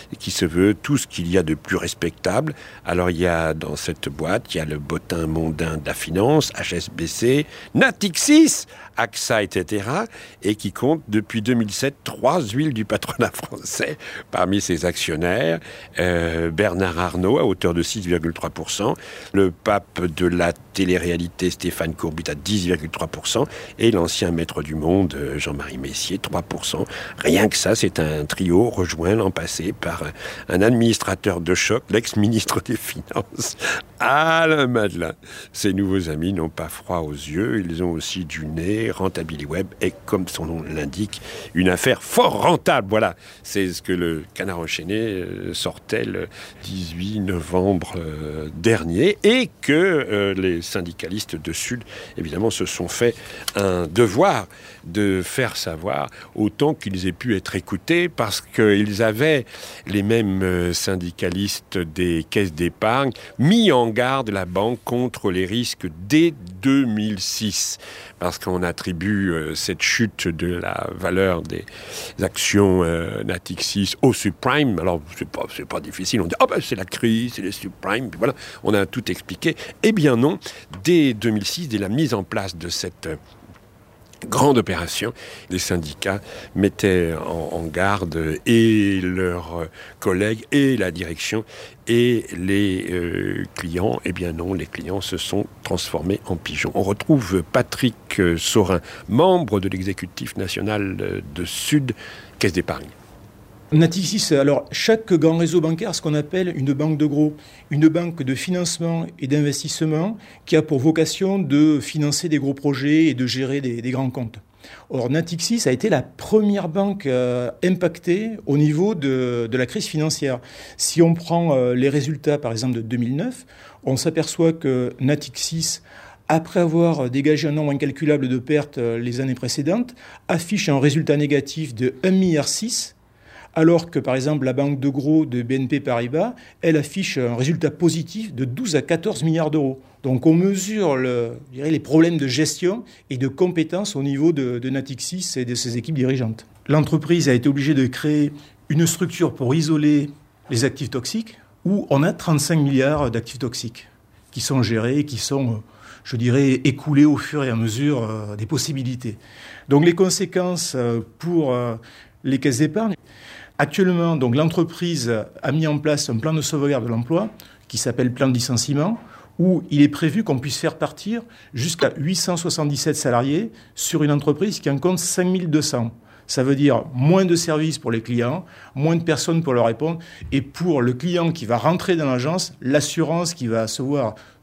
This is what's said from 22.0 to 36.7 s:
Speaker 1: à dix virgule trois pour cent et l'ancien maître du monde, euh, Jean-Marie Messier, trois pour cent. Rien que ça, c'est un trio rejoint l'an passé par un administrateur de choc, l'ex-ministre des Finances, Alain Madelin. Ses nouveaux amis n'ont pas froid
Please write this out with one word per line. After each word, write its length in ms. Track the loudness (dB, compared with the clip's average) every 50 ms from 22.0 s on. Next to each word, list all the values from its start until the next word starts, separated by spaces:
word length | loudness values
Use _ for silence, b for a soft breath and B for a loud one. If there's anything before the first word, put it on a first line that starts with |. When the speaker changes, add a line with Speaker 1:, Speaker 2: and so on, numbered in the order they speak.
| -6 -6 -6 -6 -6 -8
Speaker 1:
à 60 | -8
dix 300 | -6 -4 -2 -2 0 0
virgule 240 | 0 0 -2 -2 -6
trois 180 | -6 -6 -8 -6
pour 200 | -8 -8 -6 -2
cent 180 | 0 0 0 B B B B B B B
et 120 | 2 4
l'ancien 400 | 4 4 2 0 0 -2 -2 0
maître 300 | 0 -2 -2 -4 -6 -8
du 140 | -8 -6 -6
monde, 380 | -4 0 2 2 4 2 0 -2
euh, 220 | -4 -6 -6 -6 -6
Jean-Marie 400 | -6 -6 -6 -8 -8 -10 -10 -10
Messier, 400 | -10 -8 -8 -8 -6 -6 -6 -6
trois 240 | -6 -6 -6 -6
pour 240 | -6 -6 -8 -8 -6
cent. 200 | -6 -4 -4 -4 B B B B B B B
Rien 300 | 0 2 4 4 4 4
que 80 | 2
ça, 200 | 0 0 2 2
c'est 240 | 2 2 0 0 0
un 260 | -2 0 0 -2 -4
trio 440 | -4 -4 -2 2 4 6 6 6 4
rejoint 460 | 2 0 -2 -2 -2 -2 0 2 2
l'an 160 | 2 2 0
passé 420 | -2 -2 -6 -6 -6 -6 -6 -6 -6
par 300 | -6 -6 -6 -6 -6 -8 -10 -10 B B B B B B B
un 120 | 2 4
administrateur 800 | 4 6 6 6 6 4 4 2 0 -2 -2 0 0 -2 -2 0
de 140 | 0 0 2
choc, 300 | 2 2 0 0 -2 -2 2
l'ex-ministre 720 | 0 0 2 0 0 2 2 4 4 2 0 0 -2 -4
des 140 | -2 -4 -6
Finances, 800 | -6 -6 -8 -10 -10 -10 -6 -6 -6 -6 -6 -8 -8 -8 -8 -8 B B B B B B -12 -6 -2
Alain 680 | 2 2 4 4 4 4 4 4 4 4 4 4 2 2
Madelin. 460 | 2 2 0 0 -2 -2 -6 -6 -6 -10 -14 B B B B B B
Ses 200 | -2 0 0 2
nouveaux 360 | 2 2 2 2 0 0 -2
amis 240 | -4 -2 -2 -2 -2
n'ont 160 | -2 -4 -4
pas 180 | -6 -8 -10
froid 320 | -10